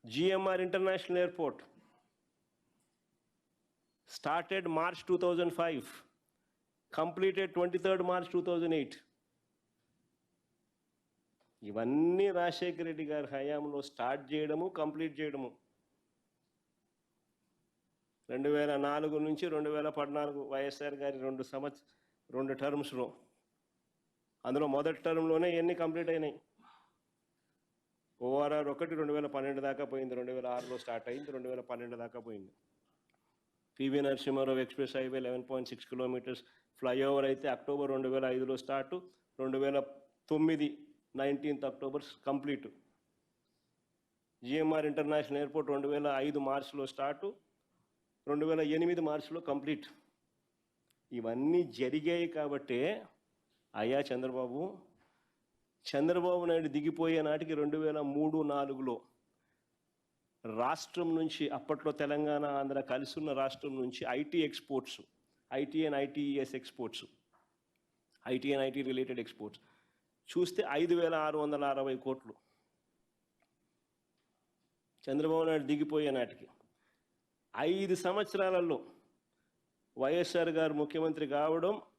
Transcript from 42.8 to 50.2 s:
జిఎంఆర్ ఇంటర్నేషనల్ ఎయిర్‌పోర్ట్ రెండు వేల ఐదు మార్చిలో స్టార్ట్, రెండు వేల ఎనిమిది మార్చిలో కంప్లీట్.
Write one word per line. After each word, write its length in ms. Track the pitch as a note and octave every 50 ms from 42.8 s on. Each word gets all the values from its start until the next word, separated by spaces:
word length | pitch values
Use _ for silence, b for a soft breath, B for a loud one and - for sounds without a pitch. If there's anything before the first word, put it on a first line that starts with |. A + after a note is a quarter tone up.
| _ _ _ _ _ _ _ _ _ _ _ _ _ _ _ _ _ _ _ _ _ _ _ _ _ _ _ _ _ _ _ _ -
జిఎంఆర్ 420 | A#2+ C#3 D#3 D#3+ D#3 D#3 D#3 D3+
ఇంటర్నేషనల్ 520 | D3+ C#3+ D3 D3+ D3 D3+ D3+ D3 D3 C#3+
ఎయిర్‌పోర్ట్ 320 | C#3+ D3 C#3 D3 D#3 C#3+ C3+
రెండు 180 | C#3+ C#3 C#3
వేల 200 | C#3+ D3 D3 C#3+
ఐదు 320 | D3 C#3 C3+ C3+ D3+ C#3+ D3
మార్చిలో 460 | C3+ C3+ C3+ C#3 C#3 - - C#3+ C3+
స్టార్ట్, 420 | C3 - - C3+ C#3+ D3+ - G3 G3+ - - _ _ _ _ _ _ _ _ _ _ _ _ _ _ _ _ _
రెండు 180 | C#3+ D3 D3 D3+
వేల 160 | D#3+ D#3+ D#3
ఎనిమిది 400 | D#3 D3 D#3 D#3+ E3+ F3 F3 E3+
మార్చిలో 400 | D#3+ D3+ D3+ D3+ D3 - D#3 E3
కంప్లీట్. 460 | - - C#3 C#3 C3 C#3+ D3+ - - - - - _ _ _ _